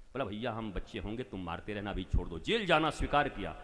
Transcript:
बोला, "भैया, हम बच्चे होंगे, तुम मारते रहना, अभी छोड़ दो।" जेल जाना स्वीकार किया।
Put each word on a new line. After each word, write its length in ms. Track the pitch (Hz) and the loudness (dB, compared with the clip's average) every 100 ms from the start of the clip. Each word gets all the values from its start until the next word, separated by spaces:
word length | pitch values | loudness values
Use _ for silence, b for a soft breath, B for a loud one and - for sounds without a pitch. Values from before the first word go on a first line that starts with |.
बोला, 240 | - 127 | -10 -6
"भैया, 280 | 120 104 120 | -4 -2 -4
हम 200 | 110 113 | -4 -4
बच्चे 260 | 90 - 104 | -6 -6 -6
होंगे, 240 | 87 113 | -6 -6
तुम 180 | 123 95 | -6 -6
मारते 340 | 87 87 87 | -4 -6 -4
रहना, 160 | 104 101 | -4 -2
अभी 140 | 90 | -4
छोड़ 240 | 92 - 87 | 2 2 2
दो।" 100 | 82 | -6
जेल 280 | - 226 190 | 0 2 6
जाना 240 | 156 156 | 6 6
स्वीकार 380 | - 139 143 139 | 2 2 4 4
किया। 280 | 104 87 78 | 0 -6 -6